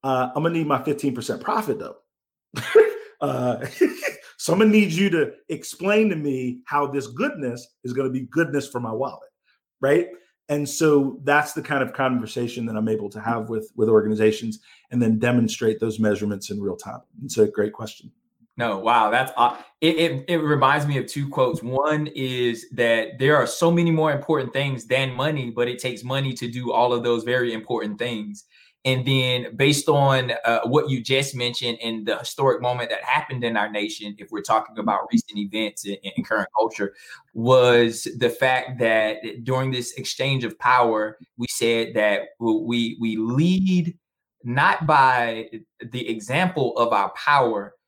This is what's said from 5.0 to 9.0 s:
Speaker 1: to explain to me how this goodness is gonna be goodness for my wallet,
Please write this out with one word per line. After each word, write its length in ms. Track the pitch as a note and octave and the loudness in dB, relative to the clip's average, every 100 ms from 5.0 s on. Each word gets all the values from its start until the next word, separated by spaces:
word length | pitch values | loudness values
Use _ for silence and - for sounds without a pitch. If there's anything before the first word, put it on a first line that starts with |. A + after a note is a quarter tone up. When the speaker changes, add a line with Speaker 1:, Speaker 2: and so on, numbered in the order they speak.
| G3 | 2
Speaker 1:
to 240 | E3 C#3 - - | 2 0 -4 -10
explain 580 | D3+ - - F#3 G#3 A3 | -10 -10 -6 0 2 2
to 40 | D#3+ | 0
me 460 | D3 C3 B2+ B2 - | -2 -2 -4 -8 -4
how 200 | D3 C#3 | -2 -2
this 220 | C#3 A2+ | -4 -6
goodness 600 | A#2+ C#4 F3 C3 A#2+ - _ | -4 -4 -4 -8 -8 -14 _
is 80 | B2 | -6
gonna 200 | B2+ C3 | -4 -2
be 160 | B2+ B2+ | -4 -4
goodness 400 | D#3+ D#3+ C#3+ C3+ | -2 0 -2 -4
for 100 | B2 | -6
my 120 | A#2 | -6
wallet, 380 | A2 | -4